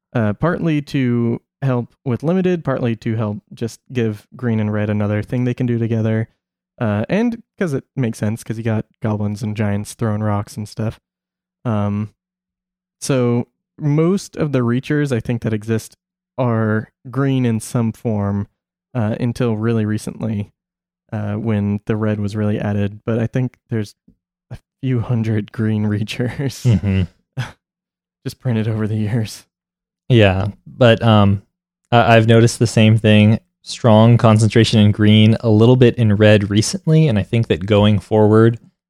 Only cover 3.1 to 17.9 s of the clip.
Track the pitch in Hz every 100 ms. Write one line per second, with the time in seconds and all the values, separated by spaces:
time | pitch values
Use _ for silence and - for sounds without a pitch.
3.1 | 110 107 104 - - 113 - - 123 113
4.1 | 101 _ - 123 110 104 107 104 104 104
5.1 | 104 101 127 123 123 123 117 113 113 110
6.1 | 110 113 _ _ _ _ - 110 104 -
7.1 | 190 240 226 - - 180 135 - - 117
8.1 | 113 107 110 - 113 113 110 - _ 110
9.1 | 107 104 104 107 104 107 101 104 - 117
10.1 | 104 107 101 101 - 104 - 110 - _
11.1 | _ _ _ _ _ 127 107 101 104 107
12.1 | _ _ _ _ _ _ _ _ _ -
13.1 | 131 120 120 - _ _ - 147 147 165
14.1 | 196 - - 156 135 120 123 - 151 147
15.1 | 117 - 120 - 110 110 113 - _ _
16.1 | _ _ - 123 113 110 107 - _ 131
17.1 | 123 139 131 123 110 - 127 113